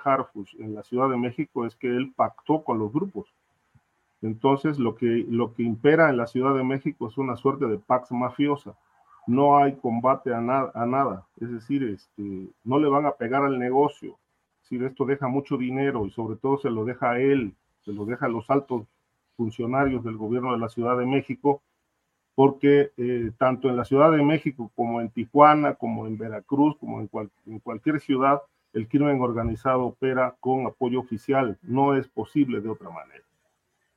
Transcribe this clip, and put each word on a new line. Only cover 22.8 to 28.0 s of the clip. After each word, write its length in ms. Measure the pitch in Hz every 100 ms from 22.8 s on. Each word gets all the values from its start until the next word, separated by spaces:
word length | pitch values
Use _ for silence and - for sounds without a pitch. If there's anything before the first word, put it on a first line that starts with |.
| 143 -
eh, 360 | 123 123 113 110
tanto 320 | 131 127 135
en 80 | 123
la 80 |
Ciudad 280 | 117 135 160
de 100 | 156
México 480 | 143 156 156 135 110 -
como 240 | 117 117
en 100 | 113
Tijuana, 640 | 120 110 143 147 151 143
como 320 | - 117 110 110
en 100 | 107
Veracruz, 600 | 110 107 - 139 151 147
como 220 | 113 113
en 80 | 107
cual-, 220 | 113 107 _ -
en 120 | 110
cualquier 400 | - 113 156
ciudad, 440 | 151